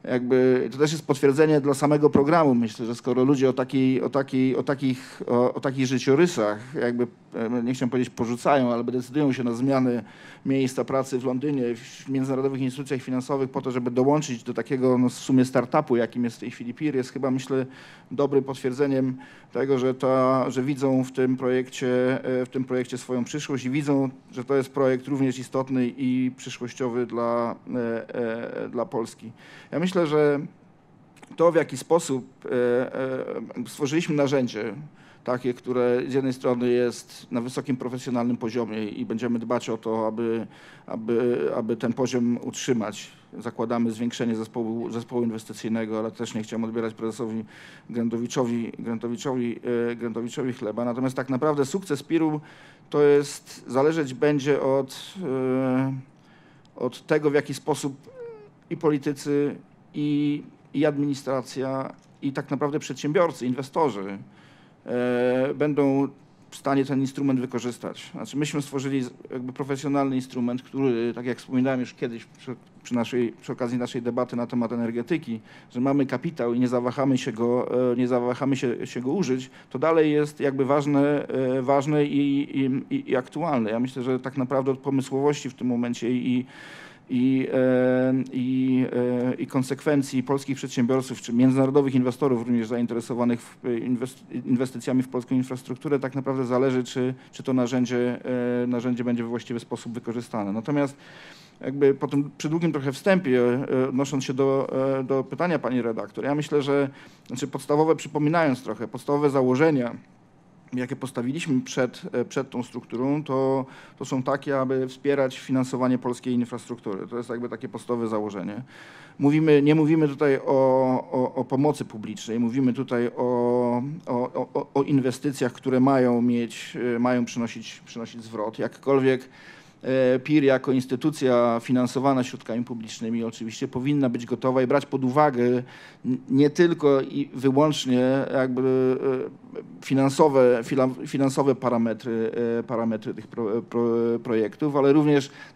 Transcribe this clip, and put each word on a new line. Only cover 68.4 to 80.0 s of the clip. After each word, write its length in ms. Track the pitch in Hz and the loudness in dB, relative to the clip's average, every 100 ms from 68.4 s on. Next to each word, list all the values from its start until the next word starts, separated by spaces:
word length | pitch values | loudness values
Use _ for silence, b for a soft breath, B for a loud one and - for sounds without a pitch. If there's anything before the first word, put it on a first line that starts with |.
| 151 151 | -2 -2
stworzyli 420 | 139 139 135 135 | -4 -4 -2 -2
z-, 100 | 123 - - | -4 -8 -12
jakby 220 | 131 127 | -10 -8
profesjonalny 640 | 123 139 135 143 143 139 131 | -8 -6 -4 -2 0 0 -2
instrument, 460 | 127 127 120 123 | -4 -4 -2 -4
który, 520 | - 135 135 117 120 | -6 -2 2 2 0
tak 120 | 117 123 | -4 -6
jak 120 | 127 | -6
wspominałem 420 | - 131 131 131 | -2 0 2 0
już 140 | 120 | -4
kiedyś 320 | - 131 117 - | -6 -8 -8 -16
przy, 300 | - - 120 - - | -18 -14 -14 -14 -20
przy 120 | - 123 | -4 -2
naszej, 380 | 113 123 117 - | 0 0 -2 -4
przy 100 | - | -10
okazji 260 | 127 127 123 | -6 -4 -2
naszej 240 | 123 131 | -4 -4
debaty 340 | 117 120 123 117 | -4 -2 -2 -4
na 120 | 117 | -4
temat 240 | 123 113 | -2 -2
energetyki, 680 | 120 117 117 120 165 156 113 - B B | -2 -2 -4 -2 -4 -4 -10 -10 B B
że 100 | 127 | -2
mamy 240 | 135 143 135 | 0 2 2
kapitał 480 | 127 170 165 120 | -2 -4 -4 -2
i 60 | 120 | 2
nie 80 | 123 | 2
zawahamy 500 | 123 123 120 139 131 | 2 0 0 2 2
się 140 | 135 | 0
go, 400 | 113 120 123 - 123 127 | -2 0 2 0 0 2
e, 40 | 120 | 2
nie 120 | 123 | 2
zawahamy 480 | 123 123 123 139 139 | 2 0 -2 0 0
się, 320 | 131 110 127 | 0 -2 -6
się 140 | 127 | -6
go 120 | 123 | -2
użyć, 380 | 180 165 131 131 B B | 0 0 -2 -4 B B
to 100 | 170 | -2
dalej 320 | 156 165 | 2 4